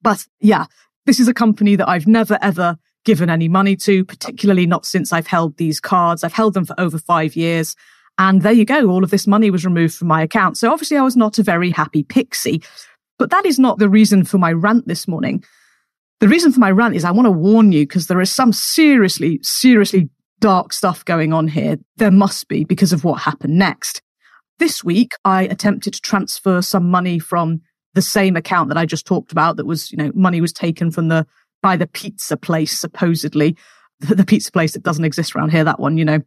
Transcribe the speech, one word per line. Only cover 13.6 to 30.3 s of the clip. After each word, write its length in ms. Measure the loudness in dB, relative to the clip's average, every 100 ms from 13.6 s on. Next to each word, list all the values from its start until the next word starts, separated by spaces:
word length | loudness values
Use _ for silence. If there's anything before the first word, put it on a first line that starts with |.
| 2 4
the 100 | 4
reason 340 | 6 6 4
for 140 | 2 0
my 160 | 0
rant 340 | 0 2 0 -2
this 200 | -8 -6
morning. 360 | -6 -4 -6 -10 _ _ _ _ _ _ _
The 80 | 2
reason 220 | 4 2
for 80 | 4
my 120 | 4
rant 240 | 4 2 0
is 80 |
I 80 | -2
want 140 | 2 2
to 60 |
warn 400 | 2 2 4 6
you 160 | 4 0
'cause 180 | -2 -2
there 160 | -2
is 100 | -2
some 220 | 0 0
seriously, 840 | 0 -2 2 4 4 2 0 -4 -4
seriously 680 | -4 0 4 4 4 2 0 _ _ _
dark 340 | 0 0 -2
stuff 300 | -4 -4 -4 -4
going 280 | -2 0
on 140 | 0 -2
here. 300 | -2 -4 -6 _ _
There 160 | 4
must 360 | 4 4 -2 -8
be 180 | -6 -2
because 280 | 0 2
of 100 | 0
what 180 | -2 -2
happened 360 | -4 -6 -2 0
next. 460 | 0 -2 -12 -14 _ _ _ _ _ _
This 240 | -4 -2
week, 300 | -2 0 0 0 -2
I 160 | 0
attempted 540 | 0 -2 -2 -2 -6 -10
to 60 |
transfer 600 | -2 -2 -2 -6 -2 0
some 300 | 0 -2 0
money 260 | 0 -2 -4
from 440 | -4 -4 -2 -4 _ _ _ -4
the 40 |
same 360 | -2 0 0 0
account 320 | -2 -2 -2
that 80 | -2
I 80 | -4
just 200 | -6 -4
talked 280 | -6 -4
about 240 | -2 -2 -2
that 80 | -6
was, 260 | -8 -8
you 60 | -6
know, 140 | -6
money 260 | 0 0